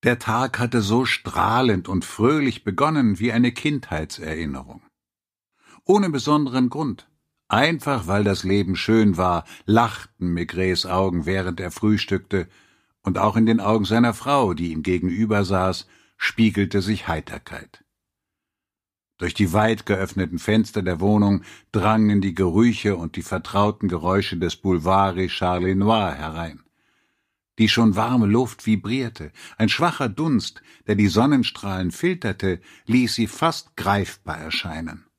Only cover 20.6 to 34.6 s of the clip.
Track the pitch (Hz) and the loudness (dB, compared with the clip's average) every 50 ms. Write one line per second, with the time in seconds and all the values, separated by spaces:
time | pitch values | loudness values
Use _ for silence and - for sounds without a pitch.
20.6 | 110 98 - 107 95 90 90 80 90 101 107 107 104 101 101 95 - - - - | 2 0 -2 -4 -4 -4 -4 0 2 2 4 4 4 4 2 0 -2 -8 -20 -20
21.6 | _ _ - 110 95 104 110 110 110 107 104 101 92 98 85 87 95 90 82 98 | _ _ -4 0 2 2 4 4 4 4 4 2 0 0 0 0 0 2 4 4
22.6 | 117 120 110 - - 104 101 87 85 80 - - 85 - - 92 - - - 98 | 4 4 2 0 0 -2 -2 -2 -4 -8 -8 -8 -8 -6 -6 -8 -8 -4 0 2
23.6 | 101 104 104 - - 98 87 82 76 87 92 101 95 - - 87 82 85 - - | 2 2 0 -2 -2 -2 -2 -2 -2 0 0 0 0 -2 -4 -4 -4 -4 -4 -4
24.6 | _ 98 92 85 76 87 95 98 98 98 90 90 95 87 - - - 90 90 90 | _ 0 0 0 2 2 2 4 4 2 0 -2 -4 -4 -4 -4 -2 -2 0 0
25.6 | 90 92 95 95 98 104 113 110 101 90 69 67 78 78 78 82 85 82 73 - | 0 0 0 2 2 2 2 2 0 -2 -4 -6 -8 -10 -8 -8 -10 -10 -12 -16
26.6 | _ _ _ _ _ _ _ _ _ _ _ _ _ _ _ _ _ _ _ - | _ _ _ _ _ _ _ _ _ _ _ _ _ _ _ _ _ _ _ 2
27.6 | 110 107 - - 117 110 98 95 110 117 127 127 113 101 104 117 131 120 - _ | 2 2 4 4 4 4 4 2 0 0 2 2 4 4 4 2 0 0 -6 _
28.6 | - - 110 98 - 101 117 135 131 110 101 - 80 76 _ - - - - _ | -2 0 0 0 0 -4 -4 -4 -4 -6 -8 -12 -16 -16 _ -20 -20 -20 -4 _
29.6 | 113 107 - - 160 170 160 - 139 123 95 - 156 165 143 107 - - - - | 0 0 2 2 0 0 0 0 -4 -4 -2 -2 -2 0 0 0 -2 -4 -14 -16
30.6 | _ - - _ _ - 107 101 104 98 - 101 120 139 147 135 117 - - - | _ -20 -20 _ _ -2 2 4 4 4 4 4 4 4 4 2 0 0 -4 -8
31.6 | - 101 95 92 92 90 85 - - 175 185 175 - 113 92 - - 98 90 85 | -8 -6 -6 -4 -4 -4 -6 -2 -2 -2 -2 -2 -4 -6 -6 -2 -2 -2 -2 -2
32.6 | _ - - - _ - 113 127 127 113 - - 113 107 - - - 165 160 - | _ -18 -20 -20 _ 0 2 2 2 2 0 -2 -4 -4 -2 -2 0 0 0 -2
33.6 | - _ _ - - 95 101 101 98 - - - _ - 85 78 78 78 76 - | -12 _ _ -8 -2 0 0 0 0 -4 -8 -16 _ -12 -10 -10 -8 -8 -6 -6